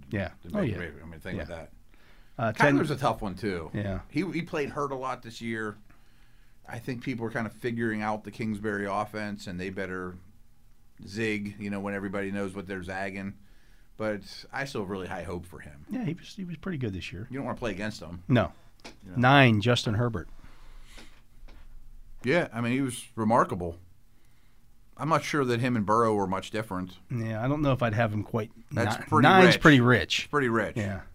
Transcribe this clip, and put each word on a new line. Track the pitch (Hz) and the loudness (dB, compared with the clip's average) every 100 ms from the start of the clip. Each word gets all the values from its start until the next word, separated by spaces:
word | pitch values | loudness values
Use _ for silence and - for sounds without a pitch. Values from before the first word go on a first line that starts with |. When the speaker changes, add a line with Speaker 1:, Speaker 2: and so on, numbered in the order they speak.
| 69 | -8
Speaker 1:
Yeah. | 104 87 - | -4 -4 -8
Speaker 2:
than | 87 208 | -8 -2
Speaker 1:
Oh, | |
Speaker 2:
Baker | 147 | -2
Speaker 1:
yeah. | 90 | -2
Speaker 2:
Mayfield. | 85 71 | -8 -12
I | 80 | -16
mean, | 80 | -12
think | 95 92 | -8 -8
Speaker 1:
Yeah. | |
Speaker 2:
about | 78 82 | -8 -10
that. | 76 - - - - - - - | -14 -18 -20 -20 -20 -20 -14 -4
Speaker 1:
Uh, | 113 | -2
ten, | 107 147 143 | 2 4 4
Speaker 2:
Kyler's | 151 | 2
a | 135 | 0
tough | 135 113 | 0 0
one, | 104 | -6
too. | 90 107 87 78 | -6 -4 -4 -6
Speaker 1:
Yeah. | 107 101 92 - | -6 -4 -6 -6
Speaker 2:
He, | 147 180 | -4 -4
he | 151 | -4
played | 170 160 131 | -6 -4 -4
hurt | 151 143 | -4 -4
a | 135 | -4
lot | 131 120 | -6 -8
this | 113 - | -10 -10
year. | 117 110 107 104 - - - - - - - - - | -6 -4 -4 -8 -16 -20 -20 -20 -20 -20 -20 -20 -14
I | 120 | -12
think | 135 120 | -8 -8
people | 135 117 113 | -6 -4 -4
are | |
kind | 120 110 | -4 -6
of | |
figuring | - 123 117 113 107 | -6 -4 -2 -2 -2
out | 107 107 | -2 -4
the | 107 | -6
Kingsbury | - 110 101 107 101 101 | -6 -6 -4 -2 -2 -2
offense, | 98 107 107 104 101 104 | -2 -4 -6 -8 -8 -10
and | 90 | -8
they | 95 | -6
better | 95 95 92 90 87 - - - - - - - - 95 | -6 -6 -6 -8 -10 -18 -20 -20 -20 -20 -20 -20 -18 -10
zig, | 101 110 104 101 104 | -4 -2 -2 -4 -8
you | 101 | -6
know, | 101 | -4
when | 101 | -4
everybody | 101 98 98 98 | -4 -4 -4 -4
knows | 101 98 | -4 -4
what | 95 92 | -6 -8
they're | 95 | -8
zagging. | 87 95 98 98 98 98 - - - - - - | -6 -6 -6 -6 -8 -10 -18 -20 -20 -20 -16 -6
But | 107 104 98 - - | -4 -4 -6 -16 -10
I | 131 | -8
still | 139 127 | -6 -4
have | 92 | -4
really | 98 87 | -4 -6
high | 92 | -8
hope | 82 90 | -6 -8
for | 85 71 | -8 -16
him. | - 71 - | -16 -16 -8
Speaker 1:
Yeah, | 262 190 | -4 -4
he | |
was, | 170 - | -6 -10
he | - | -12
was | 180 160 | -10 -8
pretty | 190 160 | -6 -4
good | 117 | -4
this | 92 - | -6 -8
year. | 87 113 | -12 -10
Speaker 2:
You | 131 | -8
don't | |
wanna | 131 107 | -8 -6
play | 117 | -6
against | 92 107 104 | -4 -6 -8
him. | 80 85 - | -12 -8 2
Speaker 1:
No. | 120 80 - - - - - | 2 2 -4 -20 -20 -20 -18
Speaker 2:
You | 98 | -8
know? | 107 | 2
Speaker 1:
Nine, | 127 139 127 107 | 8 10 8 6
Justin | 113 120 127 | 4 2 2
Herbert. | 107 120 110 - - - - - - - - - - - - - - - - - - - - | 0 0 -2 -8 -14 -16 -18 -16 -16 -16 -16 -16 -18 -20 -18 -16 -16 -14 -14 -14 -16 -14 -6
Speaker 2:
Yeah, | 120 170 156 | 2 2 2
I | 117 | -2
mean, | 120 | 0
he | 127 | 2
was | 135 120 - | 0 -4 -8
remarkable. | - 110 120 185 95 87 85 - - - - - - - - - - - - | -2 4 4 4 0 -6 -8 -14 -20 -20 -20 -20 -20 -20 -20 -20 -20 -18 -6
I'm | 139 | 0
not | 151 | 0
sure | - 151 | 2 0
that | 127 117 | 2 2
him | 127 120 | 2 2
and | 98 | 4
Burrow | 113 113 | 4 4
were | 104 95 | 2 0
much | 95 - | -2 -4
different. | 107 113 92 90 - - | -6 -4 -4 -6 -10 -8
Speaker 1:
Yeah, | 123 113 107 | -4 -4 -2
I | 127 | 0
don't | 151 | 2
know | 143 | 2
if | 131 | 2
I'd | 120 | 2
have | 107 113 | 2 2
him | 107 | 0
quite. | 101 117 - - - | -2 -4 -4 -10 -8
Speaker 2:
That's | - 107 113 | -2 0 -2
Speaker 1:
Ni-, | - | 2
Speaker 2:
pretty | 156 151 | 6 10
Speaker 1:
nine's | 190 185 | 12 10
Speaker 2:
rich. | 101 | 10
Speaker 1:
pretty | 160 135 | 10 10
rich. | 120 113 78 - | 10 6 4 -2
Speaker 2:
It's | - | 0
pretty | 147 127 | 2 4
rich. | 113 95 117 | 2 2 -2
Speaker 1:
Yeah. | 101 92 - | -4 -4 -10